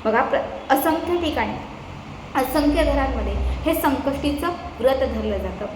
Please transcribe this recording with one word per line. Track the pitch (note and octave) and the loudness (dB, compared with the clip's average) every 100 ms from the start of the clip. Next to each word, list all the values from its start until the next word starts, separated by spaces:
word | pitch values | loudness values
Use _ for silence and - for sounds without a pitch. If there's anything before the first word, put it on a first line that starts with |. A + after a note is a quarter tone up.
बघा, | C#4+ A#3 | 2 2
प्र-, | - - - - - | 2 0 -2 -8 0
असंख्य | D4 E4 D#4+ E4 F4 | 4 4 2 0 0
ठिकाणी, | D#4+ C4 G#3+ B2+ - - - - - - - | 0 0 -2 -4 -10 -14 -14 -14 -14 -14 -4
असंख्य | G#4+ - D#4 D4 D#4 | -2 2 4 4 4
घरांमध्ये | D4 C#4 C4+ B3+ G#3 | 4 2 0 0 -2
हे | - - - D4+ | 0 -2 0 0
संकष्टीचं | D#4+ D#4 C#4 C#4 C4+ C#4+ C#4+ F4 F4 - - | 2 2 2 0 0 -2 0 -2 -4 -10 0
व्रत | B3 C4 | 2 4
धरलं | B3+ A3 G#3+ G3 | 0 0 -2 -2
जातं. | F#3 F#3 G3+ | -4 -6 -8